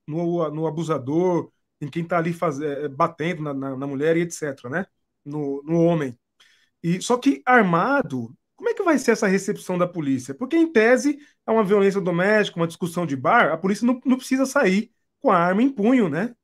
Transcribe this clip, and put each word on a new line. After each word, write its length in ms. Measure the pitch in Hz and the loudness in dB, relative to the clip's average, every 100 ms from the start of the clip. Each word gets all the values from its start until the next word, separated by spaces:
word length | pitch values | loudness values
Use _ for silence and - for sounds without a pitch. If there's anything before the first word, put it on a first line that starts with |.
| - | -8
no, 440 | 156 170 175 156 | -4 -2 -2 -2
no 160 | 151 160 | -2 -6
abusador, 840 | 151 165 147 120 160 180 170 131 _ _ - | -4 -4 -4 -2 0 2 0 -4 _ _ -14
em 100 | 147 | -10
quem 140 | 170 | -8
tá 140 | 170 175 | -2 -2
ali 160 | 165 | -2
faz-, 260 | 170 175 139 | -2 -4 -4
é, 300 | 151 143 147 | -6 -6 -6
batendo 540 | 135 165 - 160 170 | -2 -2 -2 -6 -4
na, 100 | 151 | -6
na, 240 | 139 135 131 | -6 -8 -8
na 100 | 139 | -8
mulher 300 | 139 156 165 | -2 0 0
e 60 | |
et 80 | 175 | -2
cetera, 380 | - 151 135 123 | -6 -8 -8 -8
né? 160 | 160 196 _ _ _ | -8 -8 _ _ _
No, 400 | 143 151 143 139 | -12 -8 -6 -6
no 220 | 147 170 | -2 2
homem. 340 | 165 165 135 117 _ _ _ _ _ _ | 2 2 -2 -8 _ _ _ _ _ _
E, 200 | 170 175 | -4 -4
só 160 | - 240 | -2 0
que 240 | 277 269 | 0 0
armado, 920 | - 247 185 170 220 285 160 131 113 - _ - | 4 6 6 2 2 0 -2 -6 -10 -14 _ -8
como 140 | 453 | -4
é 40 | |
que 80 | 440 | -2
vai 160 | 370 285 | 0 0
ser 120 | - | 2
essa 160 | 220 208 | 0 2
recepção 500 | 196 196 196 - 180 | 0 -2 -6 -4 -4
da 100 | 175 | -2
polícia? 480 | 175 139 131 131 | -4 -4 -4 -4
Porque, 220 | 135 269 330 | -10 -2 0
em 160 | 330 | 2
tese, 460 | 226 220 254 277 285 - _ - | 4 4 4 2 -4 -8 _ -2
é 40 | |
uma 120 | 220 | 0
violência 380 | 190 208 196 190 | 4 4 4 2
doméstica, 580 | 180 170 196 214 202 170 | -2 0 2 2 2 -2
uma 80 | 165 | -4
discussão 380 | - 175 175 | -4 -6 -4
de 100 | 165 | -4
bar, 380 | 135 156 233 160 | -2 2 4 4
a 60 | 160 | 2
polícia 280 | 190 208 240 | -2 0 0
não, 140 | 254 269 | 0 0
não 100 | 254 | 0
precisa 300 | - 262 269 | 0 0 0
sair 440 | 285 233 190 - _ _ _ | 2 2 2 -2 _ _ _
com 100 | 262 | 2
a 60 | 180 | 4
arma 260 | 175 196 | 4 2
em 60 | 269 | 0
punho, 400 | 269 214 262 185 | 2 2 4 2
né? 260 | 151 240 - | -2 -6 -8